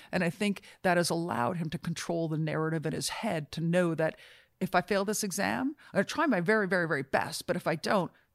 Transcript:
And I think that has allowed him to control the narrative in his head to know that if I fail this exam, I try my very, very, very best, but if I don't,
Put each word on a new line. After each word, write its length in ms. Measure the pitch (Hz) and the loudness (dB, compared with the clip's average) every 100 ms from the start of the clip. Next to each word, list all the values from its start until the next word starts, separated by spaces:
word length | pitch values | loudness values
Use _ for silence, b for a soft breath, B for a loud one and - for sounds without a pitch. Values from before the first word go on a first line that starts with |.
| B | B
And 120 | 180 | -2
I 80 | 170 | -2
think 300 | - 202 190 B B | 0 -2 -2 B B
that 140 | 185 175 | 2 2
has 100 | 170 | 2
allowed 460 | 170 165 110 120 170 | 0 -2 0 0 -2
him 140 | 160 | -4
to 80 | - | -6
control 500 | - 165 - 170 165 | -6 -6 -4 -2 -2
the 100 | 156 | 0
narrative 460 | 156 147 156 160 | -2 0 0 -2
in 80 | 156 | -2
his 160 | 156 - | -4 -4
head 420 | - 226 175 147 | -4 -2 -4 -4
to 80 | - | -4
know 320 | 165 175 175 | 2 2 2
that 220 | 160 160 - B B B _ | 2 -2 -2 B B B _
if 140 | 190 | 0
I 60 | 233 | 0
fail 220 | 240 202 | 2 0
this 200 | 196 208 | 2 -2
exam, 500 | 208 180 196 - 262 311 B | -4 -2 -2 0 -2 -4 B
I 80 | - | -2
try 240 | - - 311 | 0 2 2
my 140 | 202 | 4
very, 280 | 170 220 196 | 4 4 4
very, 180 | 185 165 | 2 2
very 160 | 156 | 0
best, 440 | 135 - - - - | 0 0 0 -6 -4
but 100 | 180 | -2
if 100 | 170 | 0
I 100 | 156 | -2
don't, 340 | - 226 165 b b | 2 2 2 b b